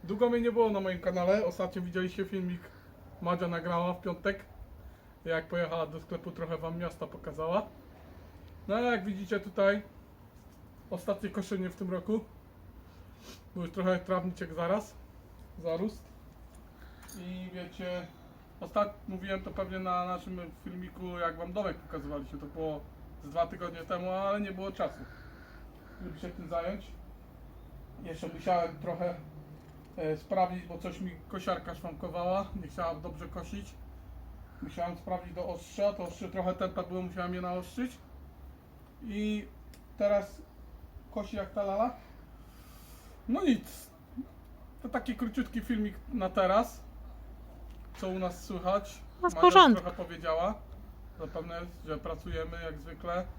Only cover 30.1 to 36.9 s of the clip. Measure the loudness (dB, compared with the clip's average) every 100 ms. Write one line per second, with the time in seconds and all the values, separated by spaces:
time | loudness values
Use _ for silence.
30.1 | -2 2 4 4 2 -6 -6 -6 -4 -6
31.1 | -6 -8 -4 0 0 -2 -8 -8 -6 -4
32.1 | 0 2 2 2 -4 -6 -2 -2 -2 -6
33.1 | -8 -8 -8 -6 -8 -8 -12 -14 -14 -14
34.1 | -14 -14 -14 -14 -10 -8 -2 -2 -2 -2
35.1 | -2 -2 -4 -4 -4 -8 2 2 2 -6
36.1 | -4 -4 0 0 2 0 0 -2